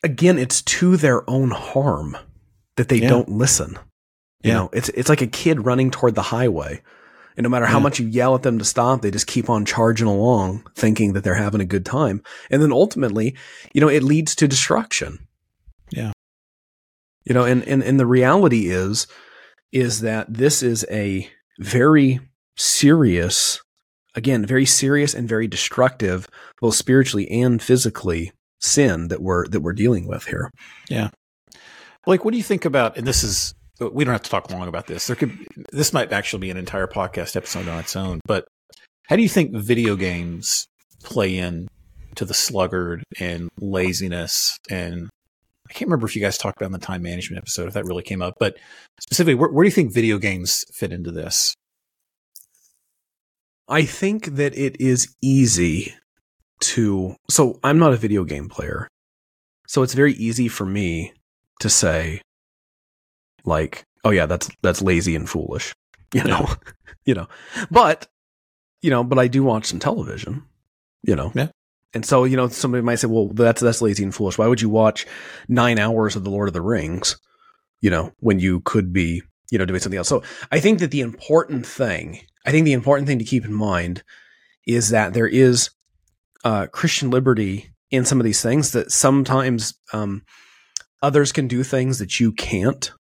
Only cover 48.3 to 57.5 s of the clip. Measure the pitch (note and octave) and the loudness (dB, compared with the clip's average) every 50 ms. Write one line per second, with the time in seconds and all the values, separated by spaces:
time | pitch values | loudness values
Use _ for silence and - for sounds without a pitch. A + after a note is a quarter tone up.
48.3 | - _ A2+ G2 - - - - - - - _ _ _ - _ - - F3 E3+ | -4 _ -4 -4 -4 -8 -20 -20 -20 -20 -20 _ _ _ -10 _ -2 0 2 2
49.3 | D3 A#2 D#3 D3 C3 C#3+ F3+ G3+ - G#3+ D#3+ A2+ G2 A#2+ A2+ A2 G#2+ G2+ G2 G2+ | 4 2 2 0 4 4 4 4 4 2 0 2 0 0 2 2 0 0 -2 -4
50.3 | F#2+ F#2 F2 F2+ - - - _ - - - F#2 F2+ F2+ E2+ E2+ E2+ E2 D#2+ E2 | -4 -4 -4 -4 -4 -4 -6 _ -10 -10 -8 -8 -8 -10 -10 -10 -10 -10 -8 -6
51.3 | - - - - - _ _ _ _ _ _ _ _ _ _ _ _ _ _ _ | -4 -2 -2 -2 -4 _ _ _ _ _ _ _ _ _ _ _ _ _ _ _
52.3 | _ - - _ _ _ _ _ _ _ _ _ _ _ _ _ _ _ _ _ | _ -20 -20 _ _ _ _ _ _ _ _ _ _ _ _ _ _ _ _ _
53.3 | _ _ _ _ _ _ _ - C3 D#3 D#3+ C3 - - G3 F#3+ G#3 G#3+ - D#3+ | _ _ _ _ _ _ _ -2 0 0 0 0 -2 -4 -2 -2 -2 -2 -6 -6
54.3 | C#3+ C3+ C#3+ C#3+ C3 - C#3 C3 C3 - C3 C3 B2+ B2 - - _ _ - C3+ | -4 -2 -2 -2 -2 -2 -4 -4 -2 -2 0 0 2 2 0 -4 _ _ 0 2
55.3 | C3+ C3+ C3 A2+ G#2+ E2+ F2 E2+ D#2 E2+ - - - _ _ _ _ _ _ _ | 4 6 6 4 4 2 2 0 0 -2 -4 -6 -14 _ _ _ _ _ _ _
56.3 | _ _ _ _ _ _ - - - B2 A2+ G#2 G2 F#2+ F#2 F#2 - _ _ - | _ _ _ _ _ _ -6 -4 0 0 0 0 0 -2 -4 -6 -8 _ _ -2
57.3 | - - D3 B2 | 2 2 2 2